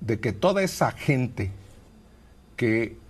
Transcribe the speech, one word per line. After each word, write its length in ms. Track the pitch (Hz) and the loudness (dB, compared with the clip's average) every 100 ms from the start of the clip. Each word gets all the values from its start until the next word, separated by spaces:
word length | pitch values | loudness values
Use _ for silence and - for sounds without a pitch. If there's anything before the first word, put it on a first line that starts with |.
de 180 | 110 113 | -4 -2
que 140 | 120 | -2
toda 280 | 98 175 196 | 2 2 4
esa 300 | 190 - 131 | 0 2 0
gente 600 | - - 135 120 - 98 98 - - - - - - - - - - | 0 0 2 0 -2 -6 -6 -16 -20 -20 -20 -20 -20 -20 -20 -20 -2
que 420 | 120 110 113 - - | 0 2 0 -8 -20